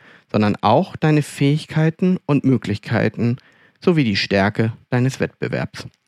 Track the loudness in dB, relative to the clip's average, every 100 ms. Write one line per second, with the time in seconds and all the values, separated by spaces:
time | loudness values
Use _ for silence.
0 | -20 -20 _ 0 0 0 2 2 2 -2
1 | 2 2 0 -2 0 0 -2 -2 0 0
2 | 0 0 0 0 2 0 -2 -6 -4 -2
3 | -2 0 -2 -2 _ _ _ _ 0 2
4 | 2 0 0 0 2 0 -4 -4 -4 -2
5 | -2 -2 -6 -6 -6 -6 -8 -10 -18 _